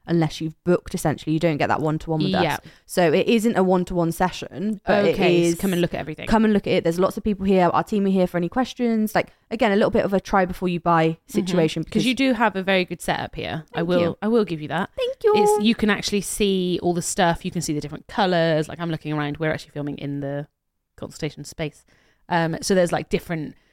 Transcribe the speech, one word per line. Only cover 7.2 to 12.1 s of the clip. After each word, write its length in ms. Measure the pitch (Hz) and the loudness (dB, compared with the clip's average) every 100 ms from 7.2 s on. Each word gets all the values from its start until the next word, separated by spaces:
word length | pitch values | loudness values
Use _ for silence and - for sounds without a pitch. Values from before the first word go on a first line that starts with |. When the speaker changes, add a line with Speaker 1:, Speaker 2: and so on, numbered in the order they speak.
Speaker 1:
people 200 | 214 196 | -4 -2
here. 240 | 190 190 170 | 2 4 4
Our 80 | - | 2
team 240 | - 208 196 | 0 0 2
are 40 | |
here 180 | 190 180 | 2 2
for 80 | 175 | 0
any 120 | 175 | -2
questions. 680 | 262 247 - 240 226 214 180 | -2 -4 -2 -2 0 0 -2
Like, 160 | - _ - | -2 _ -10
again, 220 | 226 226 | 0 2
a 20 | |
little 160 | 196 - | 4 4
bit 140 | 226 | 2
of 80 | 185 | 2
a 60 | 190 | 0
try 240 | - 202 | 0 0
before 240 | 180 180 185 | 0 -2 -4
you 100 | 175 | -2
buy 300 | 175 165 160 | 2 4 2
Speaker 2:
Mm-hmm. 240 | 165 - | -2 -6
Speaker 1:
situation. 500 | - 185 180 160 165 | -4 0 2 0 -2
Speaker 2:
'Cause 220 | 151 - | -2 0
you 100 | 233 | 0